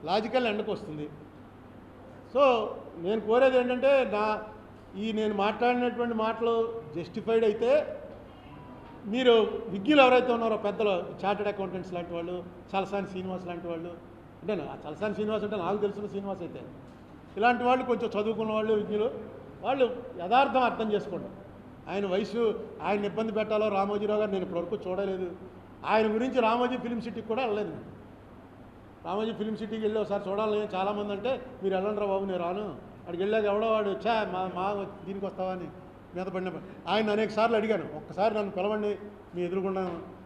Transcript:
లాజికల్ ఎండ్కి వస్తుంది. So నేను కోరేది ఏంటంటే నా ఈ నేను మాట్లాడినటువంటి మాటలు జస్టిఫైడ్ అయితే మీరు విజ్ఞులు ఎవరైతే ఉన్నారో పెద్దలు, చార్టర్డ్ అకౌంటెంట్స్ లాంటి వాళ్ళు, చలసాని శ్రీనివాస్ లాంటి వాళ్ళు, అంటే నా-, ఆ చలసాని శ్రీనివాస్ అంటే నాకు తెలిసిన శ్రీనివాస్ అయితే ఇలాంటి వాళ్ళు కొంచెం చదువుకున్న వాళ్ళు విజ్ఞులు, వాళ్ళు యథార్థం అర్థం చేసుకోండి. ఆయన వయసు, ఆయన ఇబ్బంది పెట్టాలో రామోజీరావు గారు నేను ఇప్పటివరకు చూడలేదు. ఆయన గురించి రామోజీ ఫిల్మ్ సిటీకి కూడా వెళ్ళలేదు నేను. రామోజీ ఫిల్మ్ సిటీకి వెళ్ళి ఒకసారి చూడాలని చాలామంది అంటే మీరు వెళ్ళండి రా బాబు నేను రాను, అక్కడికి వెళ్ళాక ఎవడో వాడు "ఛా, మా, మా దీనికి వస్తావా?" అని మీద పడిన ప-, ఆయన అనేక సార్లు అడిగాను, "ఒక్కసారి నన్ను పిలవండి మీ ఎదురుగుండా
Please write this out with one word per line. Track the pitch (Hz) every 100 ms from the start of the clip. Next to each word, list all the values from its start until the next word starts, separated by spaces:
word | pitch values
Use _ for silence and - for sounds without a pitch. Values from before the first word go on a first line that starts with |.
లాజికల్ | 151 196 220 254 240
ఎండ్కి | 208 208
వస్తుంది. | 208 - 151 147 - - - - - - - - - - - -
So | 247 277 233 214 - - -
నేను | 170 220
కోరేది | 202 233 262 254
ఏంటంటే | 247 247 269 277 240
నా | 208 214 214 - - - - - 190
ఈ | 220
నేను | 214 214
మాట్లాడినటువంటి | 202 202 220 240 247 247 233 240
మాటలు | 226 220 226 233 233 226 - - 170
జస్టిఫైడ్ | 170 - 208 226 226
అయితే | 214 233 294 - - - - - - - - - - - - 202
మీరు | 226 254 233 208 - -
విజ్ఞులు | 196 196 302
ఎవరైతే | 254 247 247
ఉన్నారో | 233 226 208
పెద్దలు, | 202 196 214 180 - - 196
చార్టర్డ్ | 202 208
అకౌంటెంట్స్ | 196 190 185 180
లాంటి | 180 175
వాళ్ళు, | 170 170 180 175 - -
చలసాని | 196 190 202 190
శ్రీనివాస్ | 190 185 185 180
లాంటి | 170 170
వాళ్ళు, | 165 170 170 - - - -
అంటే | 170 202
నా-, | 139
ఆ | 135 151
చలసాని | 151 214
శ్రీనివాస్ | 190 214 214
అంటే | 208 208
నాకు | 175 208
తెలిసిన | 202 196 208
శ్రీనివాస్ | 185 196 185
అయితే | 170 135 120 - - - - - - -
ఇలాంటి | 226 240
వాళ్ళు | 247 254 240
కొంచెం | 226 220
చదువుకున్న | 208 214 214 220
వాళ్ళు | 214 214
విజ్ఞులు, | 214 185 208 226 - - - - -
వాళ్ళు | 190 277 247 - - -
యథార్థం | 180 240 269 233
అర్థం | 240 - 220
చేసుకోండి. | 208 - 208 - - - - - - -
ఆయన | 185 202
వయసు, | 185 220 226 233 196 - -
ఆయన | 160 208 208
ఇబ్బంది | 202 226
పెట్టాలో | 208 208 214 214
రామోజీరావు | 196 196 202 208 214
గారు | 214
నేను | 196
ఇప్పటివరకు | 180 170 170 208 180
చూడలేదు. | 185 196 190 180 - - - - - 135
ఆయన | 214 220 220
గురించి | 254 254
రామోజీ | 226 233 247 247
ఫిల్మ్ | 240 233
సిటీకి | 220 220 220
కూడా | 220
వెళ్ళలేదు | 262 208 196
నేను. | 147 - - - - - - - - - - - - 165
రామోజీ | 190 220
ఫిల్మ్ | 180 214 220
సిటీకి | 214 220
వెళ్ళి | 214 220
ఒకసారి | 208 202 202
చూడాలని | 202 220 208 208 185
చాలామంది | 190 208 208
అంటే | 202 233 254 - -
మీరు | 190 190
వెళ్ళండి | 196 208
రా | 208
బాబు | 196 196
నేను | 180
రాను, | 170 185 208 131 - -
అక్కడికి | - 170
వెళ్ళాక | 196 220 208
ఎవడో | 202 226
వాడు | 220 202
"ఛా, | 190 208 226 202
మా, | 185 185 185
మా | 190 208 196 - 165
దీనికి | 196 196
వస్తావా?" | - 185
అని | 185 160 - - - - 170
మీద | 185
పడిన | 185 185
ప-, | 160 - - -
ఆయన | 202 214
అనేక | 208 214
సార్లు | 214 226 226
అడిగాను, | 214 208 139 151
"ఒక్కసారి | - 165 214 214
నన్ను | 202
పిలవండి | 180 196 214 208 202 - - - 170
మీ |
ఎదురుగుండా | 175 190 190 190 185 170 - -